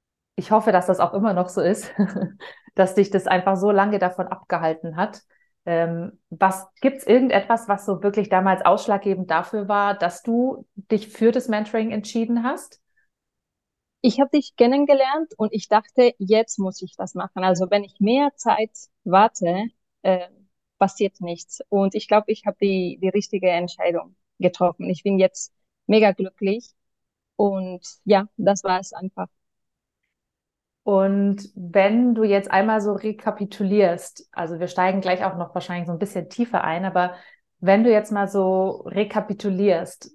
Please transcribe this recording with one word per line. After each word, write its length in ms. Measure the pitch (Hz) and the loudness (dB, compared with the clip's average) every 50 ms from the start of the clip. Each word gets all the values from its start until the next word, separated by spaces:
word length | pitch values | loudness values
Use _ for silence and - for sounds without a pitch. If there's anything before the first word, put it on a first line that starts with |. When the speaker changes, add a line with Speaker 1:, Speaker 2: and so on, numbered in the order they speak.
| _ _ _ _ _ _ _ | _ _ _ _ _ _ _
Speaker 1:
ich 140 | - 180 - 214 | -12 -2 2 2
hoffe, 200 | 220 214 220 185 | 2 4 4 2
dass 140 | 180 180 | 2 2
das 140 | - 185 - | 2 0 0
auch 140 | - 175 - | 0 0 0
immer 200 | 196 208 220 190 | -2 -2 0 0
noch 140 | 175 180 180 | 0 -2 -2
so 120 | - 196 | -2 -2
ist, 320 | 156 175 208 - - - - - | 0 0 0 -2 -4 -6 -4 -2
<laughs> 760 | 202 180 - 190 190 - - - - - - - _ - _ | -2 -2 -2 -4 -8 -8 -8 -12 -20 -20 -20 -20 _ -4 _
dass 200 | - 190 185 185 | 2 2 2 4
dich 160 | 208 196 196 | 2 2 2
das 160 | 202 190 185 | 0 0 0
einfach 300 | 190 185 180 180 196 196 | 2 0 2 2 0 0
so 140 | 185 190 208 208 | 2 2 2 2
lange 260 | 196 196 208 208 190 | 2 2 2 0 0
davon 300 | 180 180 180 - 180 - | -2 -2 -2 -4 -8 -8
abgehalten 680 | 185 - - - 180 165 165 160 160 160 - 165 156 | -10 -12 -8 -6 -4 -2 -2 -2 -4 -4 -8 -8 -6
hat. 260 | 170 196 208 - - - _ _ _ _ _ _ _ _ | -4 -4 -6 -6 -10 -20 _ _ _ _ _ _ _ _
Ähm, 520 | 170 170 165 170 165 170 170 170 208 - _ _ _ | -4 -2 0 0 -2 -4 -6 -8 -10 -14 _ _ _
was, 360 | 165 156 190 185 185 - - - _ _ | -2 0 0 0 0 -2 -10 -18 _ _
gibt's 240 | - 269 269 - - | 0 0 0 0 2
irgendetwas, 640 | - 226 254 262 254 - 196 - - 233 226 - - | 4 4 4 4 4 2 0 2 0 0 -2 0 -2
was 160 | 202 196 - | -4 -2 -2
so 180 | - 190 180 208 | -4 -4 -2 -2
wirklich 260 | 202 202 214 196 208 | -2 0 -2 0 2
damals 340 | 185 185 190 190 185 180 - | 2 2 4 2 2 2 4
ausschlaggebend 640 | 175 190 208 - 233 202 196 - 202 190 185 180 180 | 2 2 2 2 0 -2 0 0 -2 -4 -4 -2 -2
dafür 380 | 160 165 180 - - 214 202 190 | -2 -2 -2 -2 -6 -6 -4 -2
war, 260 | 202 202 202 202 202 | 0 0 0 0 0
dass 280 | 202 - 180 180 - - | -2 -2 -4 -4 -6 -6
du 440 | 233 226 240 247 262 - - - - _ | -2 -2 0 0 -2 -4 -8 -12 -18 _
dich 340 | 196 - - 220 202 208 - | -20 -6 -2 -2 -2 -2 -6
für 240 | - - 220 233 233 | -4 2 2 2 2
das 160 | 254 247 247 | 2 0 -2
Mentoring 440 | 214 214 214 - - 226 220 226 - | -2 -4 -4 -4 -2 -2 -2 -2 -4
entschieden 500 | 214 208 - - 233 226 226 240 233 226 | -6 -6 -6 -4 -4 -2 -2 -2 -2 -2
hast? 360 | 254 311 370 - - - _ _ _ _ _ _ _ _ _ _ _ _ _ _ _ _ _ _ _ _ _ _ _ _ _ - | -2 -4 -6 -10 -16 -20 _ _ _ _ _ _ _ _ _ _ _ _ _ _ _ _ _ _ _ _ _ _ _ _ _ 0
Speaker 2:
Ich 160 | 247 - - | 0 2 2
hab 100 | 277 269 | 2 2
dich 260 | - 294 - - - | 2 0 -2 -2 0
kennengelernt 800 | - 240 240 262 285 294 285 277 269 269 262 277 320 320 - - | 2 4 4 4 4 4 4 4 4 2 0 -2 -4 -4 -6 -6
und 160 | - 214 214 - | -4 -4 -4 -4
ich 160 | 208 - - | -6 -2 0
dachte, 460 | - - - _ _ 254 247 240 - - | 0 0 0 _ _ 2 4 4 2 0
jetzt 400 | 196 185 214 220 220 - - - | 0 2 2 2 2 0 -4 -6
muss 220 | 190 185 185 - 185 | -6 -6 -6 -10 -14
ich 140 | 170 - | -14 -12
das 180 | - 190 - - | -12 -12 -10 -8
machen. 300 | 180 190 - - 185 185 | -10 -10 -10 -8 -2 0
Also 260 | 190 185 175 185 180 | 0 2 0 0 0
wenn 140 | 208 202 202 | 0 0 -2
ich 160 | 196 _ - | -4 _ -2
mehr 300 | 196 214 240 277 285 285 - | 0 2 2 2 2 0 -2
Zeit 340 | - - 233 208 214 220 - - - - - _ _ _ | -2 -2 0 0 0 -2 -4 -8 -14 -20 -20 _ _ _
warte, 600 | 170 175 190 - - - - 190 170 175 190 220 240 - _ _ _ _ _ - | 2 4 4 4 4 2 -2 -2 -2 -2 -2 -4 -6 -10 _ _ _ _ _ -2
äh, 260 | 190 185 180 180 180 _ _ _ _ _ _ _ _ _ _ | 0 0 0 -2 -8 _ _ _ _ _ _ _ _ _ _
passiert 420 | 196 190 - - 202 196 - - | 0 0 0 -2 -4 -4 -4 -6
nichts. 400 | 180 170 170 170 - - - - - - | -10 -10 -10 -10 -12 -16 -18 -18 -8 -2
Und 260 | 208 196 196 190 - | 0 0 0 0 -2
ich 140 | 208 - - | -4 -2 0
glaub, 160 | 208 214 208 - | 0 2 2 0
ich 180 | 220 - - | -4 -4 -4
hab 120 | 208 - - | -6 -4 -2
die, 400 | 202 196 190 190 180 175 - - 185 | -2 0 0 0 -2 -4 -4 -4 -4
die 60 | 190 | -2
richtige 400 | 180 208 196 - - 185 185 180 | -2 -2 -2 -4 -4 -2 0 0
Entscheidung 640 | 175 170 180 175 - - 180 175 175 165 160 180 _ _ _ _ _ - | 0 0 -2 -4 -6 -4 -2 -2 -2 -2 -6 -10 _ _ _ _ _ -2
getroffen. 500 | 185 175 - - 185 175 165 - - - | -2 -2 0 2 0 0 0 -2 -6 -6
Ich 120 | 180 151 - | -6 -4 -2
bin 160 | 202 196 190 | 0 2 2
jetzt 340 | 185 185 - - - - _ _ _ _ _ _ _ | 2 2 0 -4 -16 -18 _ _ _ _ _ _ _
mega 260 | - 208 220 214 202 190 | 0 4 4 4 4 2
glücklich 600 | - 196 185 - _ 202 196 202 240 - - _ _ _ _ _ _ _ _ _ _ _ _ _ | 0 -4 -8 -6 _ -4 -2 -2 -4 -6 -12 _ _ _ _ _ _ _ _ _ _ _ _ _
und 460 | - 208 202 196 190 185 185 180 180 - - - _ _ | -2 0 0 0 -2 -6 -8 -10 -12 -14 -18 -20 _ _
ja, 240 | 196 208 190 208 214 _ - | 2 2 2 2 -2 _ -2
das 260 | 196 196 202 190 - | 0 0 0 0 0
war 160 | 175 185 185 | -2 -2 -2
es 120 | 190 - - | -4 -8 -12
einfach. 340 | - 185 190 - 190 190 - _ _ _ _ _ _ _ _ _ _ _ _ _ _ _ _ _ _ _ _ _ _ _ _ _ _ _ _ _ _ _ | -12 -12 -12 -10 -10 -12 -12 _ _ _ _ _ _ _ _ _ _ _ _ _ _ _ _ _ _ _ _ _ _ _ _ _ _ _ _ _ _ _
Speaker 1:
Und 680 | 208 202 190 190 196 196 202 202 202 196 202 - - _ | 0 2 2 4 2 2 2 2 0 0 -2 -6 -12 _
wenn 600 | - 180 175 170 202 190 202 220 240 247 247 233 | -16 -12 0 2 2 4 4 4 4 4 4 2
du 100 | 220 220 | 2 2
jetzt 260 | 208 202 202 196 - | 2 2 0 0 0
einmal 300 | - 190 202 220 220 214 | 0 2 2 2 0 0
so 120 | 202 208 202 | 0 -2 -2
rekapitulierst, 1300 | 196 220 214 208 214 - 220 208 208 202 202 - - 202 185 202 208 196 175 175 175 - - - - - _ _ | -2 -4 -6 -8 -6 -6 -6 -4 -4 -6 -8 -6 -4 -2 0 4 4 4 4 2 -2 -8 -14 -20 -20 -20 _ _
also 260 | - 170 165 170 160 | -8 -8 -8 -6 -8
wir 60 | 180 | -8
steigen 340 | 170 - 185 180 190 190 196 | -6 -2 0 0 0 0 -2
gleich 240 | 190 180 185 - 214 | -2 -2 -2 -2 -2
auch 120 | 190 175 | -4 -6
noch 180 | 175 175 170 - | -6 -8 -8 -8
wahrscheinlich 320 | 180 170 - 180 175 170 | -10 -8 -8 -8 -8 -6
so 60 | 170 170 | -8 -6
ein 60 | 160 | -6
bisschen 300 | 208 196 - 190 165 - | -6 -6 -6 -8 -10 -8
tiefer 360 | - - 240 233 - - - | -6 -6 -4 -2 -2 -2 -2
ein, 200 | 160 160 175 190 | -2 -4 -4 -4
aber 300 | 190 175 180 180 180 180 - - - - _ _ _ _ _ | -2 0 0 0 0 -4 -10 -18 -20 -20 _ _ _ _ _
wenn 240 | 180 190 196 214 226 | 2 4 4 6 6
du 60 | 240 220 | 6 4
jetzt 180 | 214 208 - | 4 2 0
mal 180 | 214 202 202 190 | -2 -2 -2 -2
so 540 | 202 196 190 185 190 185 190 190 - - - | 0 0 0 2 2 0 0 -2 -4 -6 -10
rekapitulierst, 1300 | - 175 196 214 208 - 214 196 214 196 202 - 202 190 180 202 202 175 165 - - - - - - | -6 -4 -4 -4 -2 -2 -4 -4 -4 -6 -6 -4 -4 -2 0 2 2 2 0 -2 -6 -14 -20 -20 -20